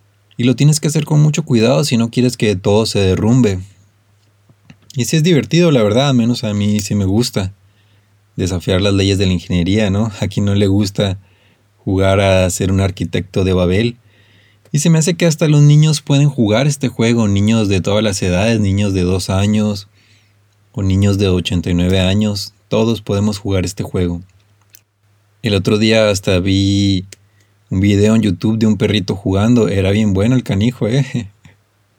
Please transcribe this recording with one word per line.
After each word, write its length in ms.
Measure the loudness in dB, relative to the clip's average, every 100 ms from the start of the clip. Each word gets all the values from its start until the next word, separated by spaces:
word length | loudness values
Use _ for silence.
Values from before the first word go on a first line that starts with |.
| _ _ _ -4
Y 60 |
lo 120 | -2 2
tienes 260 | 2 2
que 80 | -2
hacer 160 | -4 0
con 160 | 2
mucho 220 | 2 0
cuidado 420 | -2 0 2 2 0
si 100 | -2
no 160 | -2
quieres 240 | 0 -2 0
que 200 | -2 -2
todo 280 | 0 0 0
se 140 | 0
derrumbe. 640 | 0 2 2 2 2 -2 -8 _ _ _ _ _ _ _ _ _ _ -20 _ -6
Y 100 | -2
sí 100 | 0
es 80 |
divertido, 480 | 2 2 2 0 2
la 100 | 2
verdad, 280 | 2 2 2
al 60 | 2
menos 280 | 0 -2
a 100 | -4
mí 280 | -2 0 -2
sí 120 | -2
me 120 | -2 0
gusta 480 | 0 -2 -4 -6 -10 _ _ _ _ _ _ _ -6
desafiar 460 | -4 -4 -2 0
las 120 | 0
leyes 240 | 0 0 0
de 80 | 0
la 80 |
ingeniería, 560 | -2 -2 -2 0 0 0
¿no? 220 | 0 -2 -4
A 80 | -6
quien 180 | -2 -2
no 100 | 0
le 120 | 2
gusta 500 | 0 0 -2 -4 -4 -12 _ _ _ _ _ -4
jugar 340 | 0 2 2
a 300 | 4 2 2
ser 220 | -2 -2
un 100 | 0
arquitecto 640 | -2 -4 -6 -6 -4 -2
de 100 | 0
Babel. 440 | 0 0 0 -2 -4 _ _ _ _ _ _ _
Y 80 | -2
se 100 | 2
me 80 | 2
hace 160 | 2
que 140 | 0 0
hasta 200 | 0 2
los 140 | 4
niños 400 | 6 6 4 0
pueden 260 | 0 2 2
jugar 380 | 0 0 2 0
este 220 | -2 -4
juego, 380 | -2 0 2 0
niños 420 | 0 2 0 0
de 100 | 0
todas 240 | 0 0
las 180 | -2 -2
edades, 380 | -2 0 0 0
niños 340 | 0 -2 -2
de 100 | 0
dos 260 | 0 -2 -2
años 580 | -2 0 0 -2 -4 -10 _ _ _ _ _ _ _ _
o 80 | -6
niños 360 | -2 2 2 0
de 120 | 0
ochenta 400 | 0 -2 -4 -2
y 60 | 0
nueve 240 | 0 0
años, 540 | 0 0 -2 -4 -10 -16 _
todos 340 | -2 0 -2
podemos 360 | -4 -2 -2 -4
jugar 260 | -4 -4
este 200 | -4 -8
juego. 380 | -8 -4 -4 -4 -10 _ _ _ _ _ _ _ _ _ _ _
El 100 | -2
otro 240 | -2 0 0
día 320 | 2 2 2
hasta 300 | 0 -2 -2
vi 640 | 0 0 2 0 0 -2 -4 -16 _ _ _ _ _
un 100 | -2
video 360 | 2 2 4 2
en 80 |
YouTube 340 | 0 -2 -2 0
de 80 | 0
un 120 | 0
perrito 380 | 0 -2 -4 -6
jugando, 540 | -2 0 2 2 2
era 220 | 0 0
bien 220 | 0 0
bueno 220 | 0 0 0
el 80 |
canijo, 440 | -2 -2 -2 -2 -2
¿eh? 420 | -2 -2 -6 -10 -16 -20 _ _ _ _